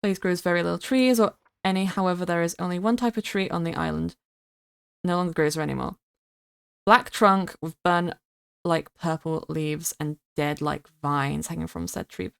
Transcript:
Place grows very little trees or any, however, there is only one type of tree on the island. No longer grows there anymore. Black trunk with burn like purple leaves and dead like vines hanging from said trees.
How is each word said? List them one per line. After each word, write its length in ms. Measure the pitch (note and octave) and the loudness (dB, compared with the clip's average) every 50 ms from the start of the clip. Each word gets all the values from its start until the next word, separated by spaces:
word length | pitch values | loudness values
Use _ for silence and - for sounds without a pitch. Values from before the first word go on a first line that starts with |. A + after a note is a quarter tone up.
Place 180 | - G#3 F#3+ F#3 | 0 0 -2 0
grows 220 | - F#3+ F3+ F3 | 0 -2 -2 0
very 220 | - F3+ F3 F3 F3 | 0 0 0 2 0
little 160 | F3 E3+ - | 0 -2 -4
trees 400 | - - C4 C4 B3+ B3+ B3+ A3+ | -2 0 2 4 6 4 6 4
or 160 | A3 G3 - _ _ _ _ _ _ | 4 2 0 _ _ _ _ _ _
any, 220 | F#3+ F#3+ F#3+ F#3+ | 0 0 2 0
however, 400 | G3 E3+ - F#3+ F#3 F3+ F3 F3+ | -2 0 0 0 0 0 0 -2
there 160 | E3+ E3+ E3+ | -2 0 0
is 140 | E3+ E3+ E3+ - | 0 0 -2 -4
only 200 | F3+ F3+ F3 F3 | -4 -4 -4 0
one 180 | F#3 A3 A#3 | 0 2 2
type 180 | A#3+ B3 A#3+ A3 | 2 2 0 -2
of 80 | - G#3+ | -2 -6
tree 260 | - - G3+ F#3+ - | -4 -2 -2 -2 -2
on 140 | - E3+ E3 | -2 -2 -2
the 100 | E3 E3 | -2 -2
island. 420 | - D#3+ D#3+ D#3 D3+ D#3+ E3+ - _ _ _ _ _ _ _ _ _ _ _ _ _ _ _ _ _ _ | -2 -4 -2 -2 -2 -4 -4 -6 _ _ _ _ _ _ _ _ _ _ _ _ _ _ _ _ _ _
No 140 | F3+ F3 | 0 0
longer 160 | F3 F3+ F3 E3 | 2 0 0 0
grows 220 | - D#3 D3+ D3+ | 2 2 2 2
there 80 | D#3 D#3 | 0 -4
anymore. 320 | D3 C3+ C3 - - - _ _ _ _ _ _ _ _ _ _ _ _ _ _ _ _ _ _ | -4 -4 -4 -4 -6 -8 _ _ _ _ _ _ _ _ _ _ _ _ _ _ _ _ _ _
Black 240 | - G#3+ B3+ - - | 4 4 4 4 2
trunk 460 | - - A3+ G3+ F#3+ F#3+ F#3 - - - | -2 4 6 6 6 4 2 -2 -6 -8
with 200 | - D#3+ D#3+ _ _ | -10 -10 -10 _ _
burn 300 | F3 F3 F3 F3 F3 - - _ _ _ _ _ _ _ _ _ | 2 2 2 2 -2 -6 -8 _ _ _ _ _ _ _ _ _
like 280 | F3 E3+ D#3+ D#3 - _ | 0 0 0 0 -4 _
purple 520 | _ - E3+ D#3+ D#3 _ E3 D#3+ D#3+ - | _ -4 -2 -2 -2 _ -4 -4 -4 -4
leaves 460 | _ D#3 D#3+ D#3 D3+ D3+ D3+ E3 - - _ | _ -4 -4 -2 -2 -4 -4 -6 -8 -6 _
and 180 | D#3 D3+ D3+ - _ _ _ | -6 -6 -6 -8 _ _ _
dead 260 | - D3 D3 D3+ D3 | -2 -2 -2 -2 -2
like 260 | D3+ D3+ D3 - - _ _ _ | -2 -4 -4 -4 -8 _ _ _
vines 460 | - C#3+ C#3+ C#3+ C#3 C#3 D3 D3 D3+ | -4 -2 0 0 0 0 -2 -4 -4
hanging 200 | - E3+ E3 D#3+ | -6 -6 -6 -6
from 200 | D#3+ - E3+ E3+ | -6 -6 -8 -8
said 220 | - - F#3 F3+ _ | -6 -6 -8 -10 _
trees. 240 | - - F#3 - _ | -8 -8 -8 -8 _